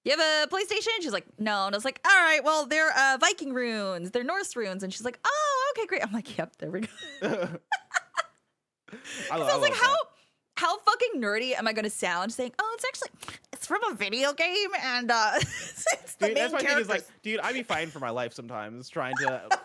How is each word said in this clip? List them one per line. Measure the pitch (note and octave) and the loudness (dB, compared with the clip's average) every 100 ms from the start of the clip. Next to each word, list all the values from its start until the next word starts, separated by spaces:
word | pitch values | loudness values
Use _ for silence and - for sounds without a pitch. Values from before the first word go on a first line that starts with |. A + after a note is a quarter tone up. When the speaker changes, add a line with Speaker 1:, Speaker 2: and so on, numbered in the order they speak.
Speaker 1:
"You | A#3 D4+ | 0 4
have | |
a | D#4 D#4 D4+ | 4 4 2
PlayStation?" | F#4+ G4+ G#4+ G#4+ A4+ | 0 -2 -2 0 -2
She's | D#4 | -2
like, | F#3+ - - | -4 -6 -6
"No." | G#3+ G3+ G3 | -2 0 0
And | |
I | G3+ | 0
was | |
like, | C4 - | -4 0
"All | F4 F#4+ | 6 8
right, | E4 D4+ | 8 6
well, | C#4 D#4 C4+ | 4 2 2
they're, | D#4 D#4 - | 2 4 4
uh, | C4+ C4 | 4 6
Viking | E4+ E4+ C#4 | 4 2 -4
runes. | B3+ A#3+ A3 G3 F3+ F3+ | -2 -2 -2 -2 -4 -4
They're | B3 | -4
Norse | B3 F#4+ G4 B3 | -2 -4 -4 -4
runes." | G3+ F#3+ | -4 -4
And | F#3+ | -6
she's | - | -6
like, | A#3+ A#3+ | -8 -2
"Oh, | A4 D5 D5+ C5 C#5 B4+ | 0 2 2 2 0 -2
okay, | A4 | -2
great." | F#4 | -2
I'm | G3+ | -2
like, | A3 - - | -4 -6 -6
"Yep, | D#3+ - | -6 -6
there | D#3 | -8
we | F#3+ | -6
go." | A3 - D#4 C#4 | -8 -10 -14 -6
<laughs> | |
Speaker 2:
<laughs> | |
I | C#4+ G#3 D3 E3+ - G#5 - F5+ F5+ - - _ _ _ _ _ - | -4 -2 -4 -6 -6 -8 -4 -6 -4 -8 -8 _ _ _ _ _ -20
lo-, | |
Speaker 1:
'Cause | A#3 - - - | -18 -14 -10 -4
I | - | -2
was | - | 2
Speaker 2:
I | C5+ | 4
Speaker 1:
like, | C#5+ | 2
Speaker 2:
love | A#4+ | 4
Speaker 1:
"How, | B4+ | 4
Speaker 2:
that. | C5+ - _ _ _ _ - | 4 0 _ _ _ _ -2
Speaker 1:
how | E4+ G#4 | 0 2
fucking | - A4+ A#4 E4 | 2 2 2 0
nerdy | G#3 G#3+ B3+ - | 0 0 -2 -2
am | A3 | -2
I | |
gonna | A3 G#3 | 0 -2
sound | - F#3 F3 G3+ | -2 -2 0 -2
saying, | - B3 - | -4 -6 -4
'Oh, | A4 A4+ | -4 -2
it's | B4+ | -6
actually, | - - - - - - | -6 -10 -10 -16 -16 -16
it's | - - | -10 -4
from | F#4+ A4 | -2 -2
a | |
video | A3+ G3+ A#3 C#4 | -2 -4 0 0
game'?" | C#4+ E4+ F#4+ G4 F#4+ | 0 0 0 -2 -2
And, | B3+ B3 A#3+ | -2 -2 2
uh, | A3+ G#3+ | 2 4
<laughs> | G3 | 2
it's | - - - - E5 - - - | 0 -4 -10 -4 -2 -2 -4 0
the | G#3+ | 2
Speaker 2:
Dude, | C#4 | 2
that's | B3 | 2
Speaker 1:
main | D4 | 0
Speaker 2:
my | C4+ | 2
thing | D4 | 2
is, | G3 | 2
like, | G3 | -2
Speaker 1:
character's | - - | -4 -12
Speaker 2:
dude, | G#3+ G#3+ | -6 -2
I | F#3 | -2
be | C4 | -2
fighting | A3+ D#3+ E3 | -2 -2 -4
for | D3 | -6
my | B2 | -4
life | A#2+ A#2+ | -2 -4
sometimes | - A#2 A2+ G#2 A#2 B2+ | -6 -12 -10 -10 -12 -10
trying | E3 B2+ C3 | -4 -4 0
to | C#3+ C3 A2 - | -2 -2 -2 -2